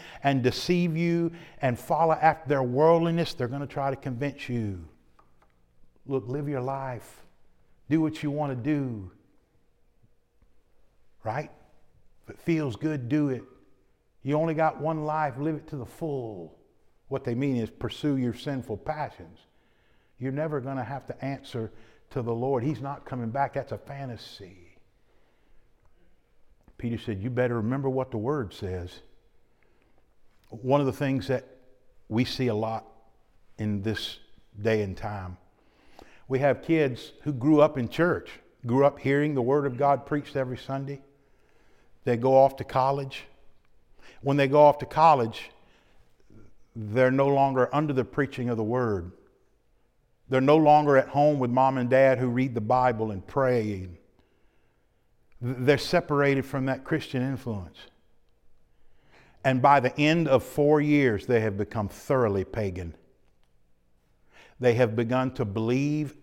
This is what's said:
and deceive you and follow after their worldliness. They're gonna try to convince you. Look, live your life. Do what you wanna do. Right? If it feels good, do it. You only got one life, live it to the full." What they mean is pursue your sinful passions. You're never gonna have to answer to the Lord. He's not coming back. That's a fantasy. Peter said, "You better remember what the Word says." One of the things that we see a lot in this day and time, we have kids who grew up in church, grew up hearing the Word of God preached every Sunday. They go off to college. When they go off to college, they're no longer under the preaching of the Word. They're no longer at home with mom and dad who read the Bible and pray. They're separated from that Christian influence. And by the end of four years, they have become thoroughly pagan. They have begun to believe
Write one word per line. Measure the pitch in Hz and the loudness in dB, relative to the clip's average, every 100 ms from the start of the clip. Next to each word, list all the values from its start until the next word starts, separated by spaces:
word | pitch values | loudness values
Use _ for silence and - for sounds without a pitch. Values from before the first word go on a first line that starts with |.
| - - | -18 -4
and | 139 135 | 0 2
deceive | 120 - - 180 175 156 | 2 0 0 2 2 0
you | 170 170 165 170 - - | 0 0 -2 -4 -16 -4
and | 135 117 | -2 -2
follow | - 156 160 | -2 2 2
after | 156 160 151 131 | 4 4 2 0
their | 139 | 0
worldliness. | 127 127 160 170 170 170 160 | 0 4 6 6 4 0 -2
They're | - 120 | -4 -6
gonna | 139 139 | -6 -8
try | 147 139 | -6 -4
to | 135 | -4
convince | 139 120 143 139 - | -8 -6 -6 -8 -6
you. | 120 107 90 80 - _ _ _ _ _ _ _ _ - _ - | -4 -4 -8 -14 -20 _ _ _ _ _ _ _ _ -20 _ -6
Look, | 135 113 | -6 -4
live | 143 147 | -6 -4
your | 135 | -4
life. | 127 135 135 117 - - - _ - _ _ _ - | -6 -6 -8 -12 -14 -20 -20 _ -20 _ _ _ -2
Do | 160 | 0
what | 156 156 | 0 -2
you | 147 | -6
wanna | 147 143 131 | -4 -4 -4
do. | 127 147 131 107 90 - _ _ _ _ _ _ _ _ _ _ _ _ _ _ _ _ - _ - - | -2 -2 -2 -6 -12 -20 _ _ _ _ _ _ _ _ _ _ _ _ _ _ _ _ -20 _ -20 -10
Right? | 110 127 151 - _ _ - _ - _ - | -6 -6 -8 -16 _ _ -20 _ -20 _ -20
If | - | -8
it | |
feels | - 160 143 104 | -2 0 -2 -4
good, | 156 147 120 | -6 -6 -2
do | 151 147 | 0 0
it. | 120 - - _ _ _ _ _ _ | -2 -8 -20 _ _ _ _ _ _
You | 131 151 | -4 0
only | 165 | 0
got | 156 156 139 | 0 0 -2
one | 151 160 151 | -4 -4 -4
life, | 156 151 123 | -4 -4 -4
live | 156 151 | -6 -6
it | - | -10
to | 147 | -12
the | 113 | -12
full." | - 165 139 117 95 80 - _ _ _ _ - | -10 -8 -8 -8 -12 -16 -20 _ _ _ _ -10
What | 131 | -6
they | 127 | -4
mean | 120 143 123 | -2 0 -2
is | 110 | -4
pursue | - 117 - 151 135 | -6 -10 -4 -2 0
your | 123 117 | -2 -4
sinful | 151 135 - 104 | -8 -8 -8 -8
passions. | - 151 127 - 85 85 _ _ _ _ _ _ _ - | -8 -8 -10 -12 -20 -20 _ _ _ _ _ _ _ -10
You're | 131 | -6
never | 139 156 147 | -4 -4 -4
gonna | 127 135 | -6 -8
have | 117 139 - | -8 -10 -12
to | - 135 | -10 -8
answer | 139 - 123 110 - - _ _ | -10 -10 -8 -8 -12 -20 _ _
to | 123 | -8
the | 113 | -6
Lord. | 117 127 131 | -4 -2 -2
He's | 139 117 | -2 -4
not | 139 143 - | -8 -12 -10
coming | 127 117 | -8 -6
back. | 131 135 | -4 -4
That's | 139 - | -4 -8
a | 107 | -10
fantasy. | - 139 135 110 - - 92 90 87 - _ _ _ _ _ _ _ - - _ _ _ _ _ _ _ - _ - - | -12 -12 -12 -14 -16 -20 -20 -20 -20 -20 _ _ _ _ _ _ _ -20 -20 _ _ _ _ _ _ _ -20 _ -20 -10
Peter | 117 113 | -8 -6
said, | - 101 | -8 -8
"You | 113 | -6
better | 120 123 117 | -2 -2 -2
remember | 107 135 135 | -2 -2 -2
what | 131 131 | -4 -4
the | 113 | -6
Word | 117 151 101 | -4 -4 -6
says." | - 98 92 87 - - - _ _ _ _ _ _ _ _ _ _ - _ _ | -8 -8 -8 -10 -16 -20 -20 _ _ _ _ _ _ _ _ _ _ -20 _ _
One | 117 127 143 | -6 2 2
of | 135 | 2
the | |
things | 131 139 135 - | 0 -2 -2 -2
that | 127 - - - _ _ - - | -4 -6 -20 -20 _ _ -20 -4
we | 110 | -2
see | 123 - 123 | -2 -2 -2
a | |
lot | 107 110 113 - - _ _ _ _ - - | -2 -4 -6 -10 -20 _ _ _ _ -20 -8
in | 107 101 | -6 -4
this | 107 101 - - - - _ 104 | -4 -6 -8 -14 -20 -20 _ -6
day | 110 110 | 0 0
and | 101 95 | -2 -6
time, | 107 104 92 92 _ _ _ _ _ - - - - | -8 -8 -10 -14 _ _ _ _ _ -20 -20 -20 -6
we | 131 | 0
have | 139 131 | 2 0
kids | - 160 139 120 - - | 0 2 0 -2 -12 -10
who | 147 | -8
grew | 131 139 151 | -2 4 6
up | 151 135 | 6 2
in | 113 | -4
church, | - 170 110 - - - _ 120 | 0 0 0 -6 -18 -20 _ 0
grew | 131 139 | 4 4
up | 139 | 2
hearing | 135 143 151 | 0 2 2
the | 139 | 0
Word | 120 147 139 | 0 0 0
of | 123 | 0
God | 143 139 - | 2 0 -2
preached | 147 139 139 | -6 -4 -6
every | 127 123 | -4 -6
Sunday. | - 135 139 139 - _ _ _ _ _ _ - _ - | -8 -8 -8 -12 -16 _ _ _ _ _ _ -20 _ -6
They | 127 117 | -2 0
go | 127 131 | 4 6
off | 135 - | 6 2
to | |
college. | - 135 135 139 135 - - - - - _ _ _ - - - | -4 0 0 0 -6 -12 -18 -20 -20 -20 _ _ _ -20 -20 -6
When | 139 143 | 0 2
they | 135 | 4
go | 147 | 8
off | 147 143 | 8 6
to | 131 | 0
college, | 156 160 139 113 - - - _ _ _ - _ _ _ - - - - 117 | 4 6 6 2 -4 -16 -20 _ _ _ -20 _ _ _ -20 -20 -20 -18 -12
they're | 107 117 127 | -4 2 4
no | 131 139 | 4 2
longer | 139 139 131 123 | 2 2 2 2
under | 143 151 | 2 0
the | 131 117 | -2 -2
preaching | - 135 131 120 | -2 -4 -4 -4
of | 113 | -2
the | |
Word. | 107 127 117 98 87 - _ _ _ _ _ _ _ _ _ _ - | -2 0 0 -2 -6 -16 _ _ _ _ _ _ _ _ _ _ -2
They're | 131 | 2
no | 135 156 | 6 6
longer | 151 151 147 135 | 8 6 6 4
at | - | 4
home | 139 147 143 | 4 4 4
with | 123 | 2
mom | 123 135 135 | 4 2 2
and | 120 | 2
dad | 131 135 123 | 6 6 4
who | 127 | 0
read | 120 131 | 0 0
the | 113 | -2
Bible | 107 127 127 110 110 | 0 2 2 0 -4
and | 98 - | -6 -6
pray. | 139 131 120 107 98 92 82 _ _ _ _ _ _ _ _ _ _ _ _ _ - | 0 2 2 0 -4 -8 -16 _ _ _ _ _ _ _ _ _ _ _ _ _ -10
They're | 120 127 127 143 | -8 0 2 2
separated | - 175 170 143 139 135 127 | 2 0 2 2 2 2 -2
from | 139 131 | -4 -2
that | 131 | -4
Christian | - 156 - 131 | -4 -4 -4 -4
influence. | 131 131 120 104 87 - - _ _ _ _ _ - - _ _ - - _ - - _ | -4 -6 -8 -8 -10 -18 -20 _ _ _ _ _ -20 -20 _ _ -20 -20 _ -20 -20 _
And | 135 131 | 0 4
by | 139 143 | 6 6
the | 123 - | 4 2
end | 151 170 156 | 2 4 4
of | 131 | 2
four | - - 147 151 | 2 0 4 4
years, | 147 147 131 101 - | 4 4 4 2 2
they | 117 | 2
have | 110 98 | 2 -2
become | 104 113 101 | -4 -6 -6
thoroughly | - - 131 113 98 | -6 -2 2 2 0
pagan. | 92 117 101 90 85 - _ _ _ _ _ _ _ _ _ _ _ _ _ - - - | -2 -4 -6 -6 -10 -14 _ _ _ _ _ _ _ _ _ _ _ _ _ -20 -20 0
They | 123 | 2
have | 117 120 110 | 4 4 2
begun | 117 127 131 - | 0 0 0 -2
to | 104 | -4
believe | 104 113 127 147 151 143 - | -2 0 0 0 -2 -4 0